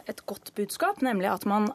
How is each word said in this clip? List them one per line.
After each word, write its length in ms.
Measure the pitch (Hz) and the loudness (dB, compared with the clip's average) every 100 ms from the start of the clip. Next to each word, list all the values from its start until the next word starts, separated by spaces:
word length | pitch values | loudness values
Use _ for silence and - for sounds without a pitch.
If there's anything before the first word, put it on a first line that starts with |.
| - | -6
et 140 | 208 - | -10 -10
godt 260 | 202 - | -12 -10
budskap, 460 | - 202 - 349 415 | -4 -4 0 0 2
nemlig 320 | 262 208 190 | 0 2 2
at 140 | 196 214 | 0 2
man, 260 | 202 208 | 2 2